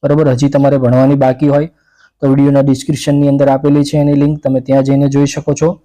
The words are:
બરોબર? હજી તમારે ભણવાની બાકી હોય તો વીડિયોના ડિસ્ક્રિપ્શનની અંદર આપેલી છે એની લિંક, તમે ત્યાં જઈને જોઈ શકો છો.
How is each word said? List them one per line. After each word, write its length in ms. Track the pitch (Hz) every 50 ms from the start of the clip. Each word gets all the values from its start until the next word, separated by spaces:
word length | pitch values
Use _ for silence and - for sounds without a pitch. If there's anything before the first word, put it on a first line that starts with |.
| -
બરોબર? 260 | 143 143 151 156 143
હજી 200 | 127 120 143 143
તમારે 280 | 143 139 139 139 139 139
ભણવાની 380 | 131 120 123 127 131 139 143
બાકી 320 | 139 139 131 127 127 147 147
હોય 200 | 143 143 147 165 _ _ _ _ _ _ _ _ _ _
તો 60 | - 139
વીડિયોના 340 | 135 139 143 139 139 139
ડિસ્ક્રિપ્શનની 640 | 135 135 135 131 - - 156 135 - - 143 143 143 143
અંદર 200 | 139 139 139 139
આપેલી 360 | 135 135 143 147 143 147 147
છે 140 | 143 - 151
એની 160 | 143 143 147
લિંક, 300 | 143 143 143 151 147 -
તમે 180 | 139 135 131
ત્યાં 220 | 123 - 135 139 135
જઈને 240 | 135 139 139 143 143
જોઈ 180 | 139 139 143
શકો 280 | 139 - - 143 - 143
છો. 280 | 135 - 160 185 - _